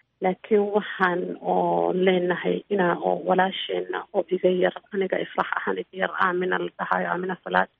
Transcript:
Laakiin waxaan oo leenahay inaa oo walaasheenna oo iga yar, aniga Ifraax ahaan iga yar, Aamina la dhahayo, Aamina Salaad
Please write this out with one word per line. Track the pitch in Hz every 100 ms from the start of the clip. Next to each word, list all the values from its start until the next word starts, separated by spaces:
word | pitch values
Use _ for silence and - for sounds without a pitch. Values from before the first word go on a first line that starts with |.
| _ _
Laakiin | 185 185 - 208 202
waxaan | 202 - - 185 175 180 175
oo | 175 185 175 170 170
leenahay | 180 185 180 180 185 - 87 -
inaa | 202 175 175
oo | 185 180 180
walaasheenna | 185 190 - - 185 180 185 -
oo | 202 -
iga | 185 185
yar, | 185 180 - -
aniga | - 190 -
Ifraax | - - -
ahaan | - - 190
iga | 180 185
yar, | 180
Aamina | 160 190 180 185 180
la | 175
dhahayo, | - 180 185 180
Aamina | 175 185 180
Salaad | 185 185 190 _